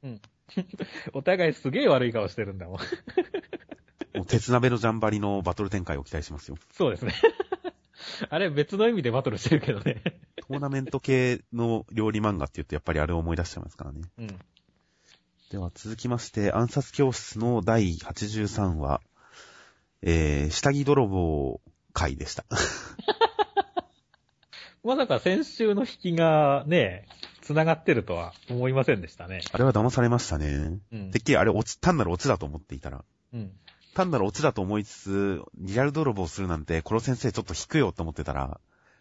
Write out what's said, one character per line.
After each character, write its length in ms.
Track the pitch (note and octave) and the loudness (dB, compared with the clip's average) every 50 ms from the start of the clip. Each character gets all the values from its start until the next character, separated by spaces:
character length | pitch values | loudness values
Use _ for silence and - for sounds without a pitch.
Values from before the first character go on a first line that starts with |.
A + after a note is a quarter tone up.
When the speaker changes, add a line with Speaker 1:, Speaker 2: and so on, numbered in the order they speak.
| - | -14
Speaker 1:
う 60 | C3+ | -14
ん。 120 | A#2 G#2 - - _ _ _ - - - F3+ | -14 -16 -18 -20 _ _ _ -10 -8 -8 -8
<laughs> 480 | - - - - - - - - - - | -6 -8 -12 -12 -12 -12 -14 -12 -10 -8
お 100 | C#3 C#3 | -2 0
互 280 | - F#3 F#3+ F3 D#3+ | 2 2 4 4 2
い 20 | C#3 | 0
す 180 | - - C#3 | 0 -2 -2
げ 140 | C3+ A#3 C#4+ | 0 2 4
え 40 | A3 | 6
悪 180 | D3 B2+ B2 | 6 6 4
い 60 | A#2+ A#2 | 2 0
顔 140 | A#2 G2+ F#2 | 0 -2 -2
し 60 | - | -4
て 80 | - G#2+ | -6 -6
る 120 | G2 F#2+ | -6 -8
ん 40 | F#2+ | -10
だ 80 | F2+ | -12
も 100 | E2+ F#2 | -10 -10
ん。 20 | F#2+ - - F#4 - - - - - F4 - - G4 - - - - _ - - - _ _ _ - - - - | -10 -8 -8 -8 -10 -10 -6 -4 -4 -4 -4 -4 -12 -12 -12 -16 -18 _ -18 -20 -20 _ _ _ -16 -14 -10 -8
Speaker 2:
も 80 | - F#2 | -8 -4
う 40 | |
鉄 260 | - - A#2 A2 A#2+ B2 | 0 0 0 2 2 2
鍋 180 | B2 A#2+ B2+ | 4 4 2
の 60 | B2 | 2
ジ 100 | A2+ A2+ | 2 0
ャ 60 | A#2 A2+ | 0 0
ン 80 | A2+ | 0
バ 100 | A2 G#2+ | 0 0
リ 100 | G#2+ G#2 | 0 0
の 220 | G2+ G2+ G2+ G2 F2 | 0 0 -2 -2 -2
バ 120 | F#2 F#2 | -2 -2
ト 80 | - G#2+ | -2 -2
ル 80 | F#2+ | -4
展 140 | G#2 G2 F2 | -4 -4 -4
開 120 | - D#2 | -4 -6
を 80 | C#2 C#2 | -6 -6
期 80 | - - | -8 -8
待 120 | D#2 D2+ | -8 -8
し 80 | - D#2+ | -8 -12
ま 60 | D2+ | -14
す 120 | - - | -14 -14
よ。 80 | C#2+ D#2 _ _ _ | -16 -16 _ _ _
Speaker 1:
そ 160 | - F#3 C3+ | -2 0 0
う 20 | |
で 60 | G2 | 0
す 80 | - - | -2 -4
ね。 100 | A2 - - - A4+ - - F#4+ - F#4+ - - F4+ - | -6 0 4 4 4 4 2 -8 -8 -8 -10 -10 -10 -14
<laughs> 560 | _ _ _ _ - - - - - A3+ - | _ _ _ _ -20 -16 -14 -12 -10 -6 -2
あ 100 | - E3 | -2 0
れ 120 | G3 F3+ | 0 0
別 260 | C#3+ C#3+ D3 - - | 2 0 0 0 2
の 120 | G3 A3 A#3 | 2 2 2
意 40 | A#3+ | 2
味 100 | G3 C3+ | 2 0
で 80 | A#2+ | 0
バ 120 | A2+ C3 B2+ | 0 0 0
ト 80 | C3 | -2
ル 80 | G#2+ G2 | -2 -2
し 100 | - - | 0 2
て 100 | E3 C#3 | 2 2
る 20 | |
け 120 | - - G#2+ | 2 0 -4
ど 80 | G2+ | -2
ね。 220 | - D3 A#2+ A2+ - - - - _ - _ - - - | -2 -4 -4 -4 -4 -8 -8 -10 _ -20 _ -16 -10 -8
Speaker 2:
ト 40 | C3+ | -6
ー 40 | C#3 | -4
ナ 100 | C#3+ C#3 | -4 -2
メ 120 | C#3 C3+ | -2 -4
ン 60 | C3+ | -4
ト 140 | C3 - C3+ | -4 -4 -4
系 400 | - - C3 C3 B2+ B2+ B2 - - _ - | 0 2 4 4 4 2 0 -2 -4 _ -4
の 340 | A#2 A#2 A#2 A2+ A2 - - - | -2 0 0 0 0 -2 -4 -2
料 180 | A2 G#2+ A2 | 0 0 2
理 100 | G#2+ G#2+ | 2 2
漫 160 | G#2+ G#2+ G2+ | 2 2 0
画 100 | E2 C#2+ | 0 -2
っ 20 | C#2+ | -6
て 60 | - | -6
言 80 | - - | -8 -8
う 20 | |
と 80 | - D2+ | -4 -6
や 60 | D2 | -4
っ 20 | - | -2
ぱ 100 | - D#2+ | 0 0
り 80 | D#2 | 0
あ 60 | D2+ | 2
れ 60 | D#2 F2 | 0 0
を 60 | E2 | 0
思 140 | D#2+ E2 E2 | -2 -2 -2
い 20 | |
出 80 | D#2+ E2+ | -2 -2
し 80 | - - | -4 -6
ち 60 | - | -10
ゃ 20 | |
い 20 | - | -12
ま 80 | D2+ | -14
す 60 | - | -14
か 80 | - C2+ | -14 -14
ら 80 | C#2+ C#2 | -12 -12
ね。 80 | D2+ E2+ F2+ _ - | -12 -14 -14 _ -14
Speaker 1:
う 60 | A#2 | -12
ん。 140 | G#2+ G2 F2+ - _ _ _ _ _ _ _ _ _ _ _ _ _ _ _ _ _ _ _ _ - | -12 -12 -14 -18 _ _ _ _ _ _ _ _ _ _ _ _ _ _ _ _ _ _ _ _ -12
Speaker 2:
で 80 | - G2+ | -8 -6
は 120 | F2+ F2 - | -6 -6 -8
続 220 | - - G#2+ A2+ | -10 -12 -12 -10
き 120 | A2+ - B2 | -6 -4 -4
ま 100 | B2 A#2 | -4 -4
し 120 | - - | -6 -6
て、 220 | - A2 G2+ G2 - | -2 0 0 2 2
暗 160 | G#2 A#2+ A#2 | 2 0 0
殺 240 | - C#3+ C3 - - | 0 -2 -4 -2 0
教 200 | - C#3+ C3 A#2+ | 2 2 2 2
室 260 | - - - - G#2+ | -2 -8 -10 -6 -2
の 240 | A2+ A#2+ A#2+ A2+ F#2 | 0 0 0 2 2
第 340 | G#2 A2+ A2+ G#2 F2+ E2 D#2+ | 4 4 4 4 2 0 -4
八 300 | - - - - G#2+ G#2 | -6 -10 -8 -8 -6 -6
十 200 | G#2+ A2 G#2 G2 | -4 -4 -4 -2
三 320 | - - G2+ F#2 E2+ D#2 | -2 0 0 0 0 0
話、 200 | D2 C#2 C#2 - - _ _ _ _ _ - - - - - - - _ _ _ _ _ _ _ - | 0 0 0 -2 -2 _ _ _ _ _ -20 -20 -20 -20 -20 -20 -20 _ _ _ _ _ _ _ 0
え 440 | F2+ E2 E2 D#2 D2 D2 C#2+ D2 D2+ | 2 4 4 4 4 2 2 0 0
ー、 20 | |
下 220 | - - - C#3+ C#3 | 0 0 2 2 2
着 120 | C#3+ C#3+ | 2 2
泥 220 | C#3 C#3+ C3+ B2 | 4 4 4 4
棒 540 | G2+ F#2+ F#2+ F2 E2 D#2 D2 C#2 C2 A1+ - _ _ _ _ _ _ - | 4 2 2 2 2 2 0 0 -2 -4 -8 _ _ _ _ _ _ -4
会 240 | - E2+ C#2 C2+ | -2 -2 -2 -2
で 100 | C2+ - | -4 -8
し 80 | - - | -10 -10
た。 100 | - - - | -12 -10 -6
<laughs> 60 | - - - - - - - - - - - - E4+ - G#4+ G4+ - - G#4 - - - - - - F4 - _ _ _ _ _ _ _ _ _ _ _ _ _ - - - - _ _ - | -4 -4 -4 -4 -4 -8 -12 -14 -16 -8 -4 -4 0 0 0 0 2 0 -2 -2 0 -2 -2 -2 -4 -8 -8 _ _ _ _ _ _ _ _ _ _ _ _ _ -20 -20 -20 -20 _ _ -2
Speaker 1:
ま 140 | A3 C4 | 0 0
さ 100 | D4 C4+ | 2 2
か 140 | - C#3 A#2 | 2 2 2
先 240 | - F3+ F#3 B3+ D#4 | 2 2 2 2 0
週 300 | - - - A3+ G#3+ G3+ | -2 -2 0 2 2 2
の 80 | G3+ C4 | 2 0
引 40 | |
き 260 | - - - - F3+ E3+ | -4 -6 -6 -4 -2 2
が 500 | E3 E3 E3 D#3 D3+ D3+ C#3+ C#3 C#3 C#3+ | 4 6 6 6 6 6 6 4 2 2
ね、 400 | D3 E3+ F3 A#2+ F#2+ F2+ G2 - - - - - - - - - | 2 4 4 4 2 0 -6 -14 -20 -20 -20 -20 -20 -20 -12 -6
繋 220 | - D3 D#3 D#3+ | -2 2 2 4
が 80 | E3 D#3+ | 4 2
っ 120 | D#3 - | 2 2
て 100 | - D#3+ | 2 2
る 80 | A2+ - | 2 2
と 120 | - F2+ | -2 -2
は 180 | E2+ E2+ E2+ - - _ - | -4 -4 -6 -10 -14 _ -6
思 200 | B2 A#2+ B2 C3 | -4 -2 0 2
い 40 | C3 | 2
ま 120 | C3+ C3 | 2 4
せ 100 | - C3+ | 4 2
ん 60 | G2 | 2
で 80 | F2 - | 0 -8
し 80 | - | -14
た 120 | - E2+ F2+ | -14 -12 -10
ね。 140 | F#2+ F2+ - - - | -10 -10 -8 -4 0
Speaker 2:
あ 60 | G2+ | 2
れ 60 | B2+ | 4
は 80 | C3+ A#2+ | 4 6
騙 180 | G#2 A2 B2+ | 4 4 4
さ 120 | - B2+ A#2+ | 4 4 4
れ 60 | A#2+ | 4
ま 100 | A#2+ A#2+ | 4 2
し 100 | - - | 0 0
た 100 | E2+ D2+ | -2 -2
ね。 420 | D2+ D2+ C#2+ C#2+ D2+ D#2 F2 G2+ - - A#2 | 0 0 0 0 -2 -4 -6 -8 -10 -12 -12
Speaker 1:
う 40 | |
ん。 140 | A2 G2 F#2+ | -12 -8 -4
Speaker 2:
て 80 | F#2+ A#2 | -4 -2
っ 40 | - | 0
き 100 | - C#3 | 2 4
り 40 | |
あ 80 | - F#2+ | 4 6
れ 60 | A2 | 4
オ 120 | G2+ G#2 A2 | 4 2 0
チ、 160 | - - - | -2 -4 0
単 180 | - F3 F3+ | 2 2 4
な 80 | D3+ G#2+ | 4 2
る 60 | E2+ | 0
オ 80 | F2 F2 | 0 0
チ 100 | - C#3 | 0 0
だ 100 | A2+ F2 | 0 0
と 80 | D#2+ | -2
思 120 | D2 D2 D2+ | -6 -10 -10
っ 20 | |
て 140 | - - C#2+ | -12 -12 -14
い 60 | C2+ | -12
た 100 | - C#2+ | -12 -12
ら。 140 | C2+ C2+ C2 _ _ _ _ _ - | -12 -12 -16 _ _ _ _ _ -12
Speaker 1:
う 40 | A#2 | -12
ん。 140 | G#2+ F#2+ F#2+ - _ - - _ _ _ - | -12 -12 -14 -20 _ -20 -20 _ _ _ -4
Speaker 2:
単 160 | F#3 F#3 F3+ | -2 0 2
な 80 | D#3+ B2 | 2 2
る 60 | F#2+ | 2
オ 80 | G2+ - | 0 0
チ 100 | - D3 | 2 2
だ 100 | D3+ - | 2 2
と 100 | G#2+ F#2+ | 0 -2
思 160 | F#2 G#2 G#2+ | -2 0 -2
い 60 | G2+ | -2
つ 120 | - - | -4 -10
つ、 460 | - - G2 G2 G2 G2+ G2 F#2 D2 - - - - | -12 -6 -2 0 0 2 0 0 -2 -6 -12 -14 -12
リ 200 | F#2+ F#2+ G2 A#2+ | -8 -4 0 0
ア 60 | C3+ | 0
ル 80 | D3 C#3 | 2 2
泥 200 | D#3 D#3 C#3 G#2+ | 0 0 0 0
棒 140 | G2 F#2 | -2 -2
す 140 | D#2+ - - | -4 -4 -4
る 80 | G2 F2+ | -4 -2
な 80 | E2+ | -2
ん 80 | D#2 D2+ | -4 -2
て、 180 | - E2+ E2 - | -2 -2 -2 0
コ 120 | - A2 | 0 -2
ロ 60 | A2+ | 0
先 160 | A#2 C3 B2+ | 0 0 -2
生 160 | A#2+ - B2 - | 0 0 -2 -2
ち 60 | - | -2
ょ 40 | A2+ | -4
っ 20 | |
と 100 | - F2 | -6 -6
引 120 | - - - | -8 -6 0
く 100 | - D#3+ | 2 2
よ 140 | C3+ F#2 D#2 | 2 2 0
と 100 | - E2+ | -4 -6
思 100 | D#2+ D#2 | -6 -6
っ 20 | |
て 100 | - D2 | -6 -6
た 80 | C#2+ C#2 | -4 -4
ら、 280 | C2+ C2+ C#2 - - _ _ _ _ _ _ _ _ | -4 -4 -6 -8 -12 _ _ _ _ _ _ _ _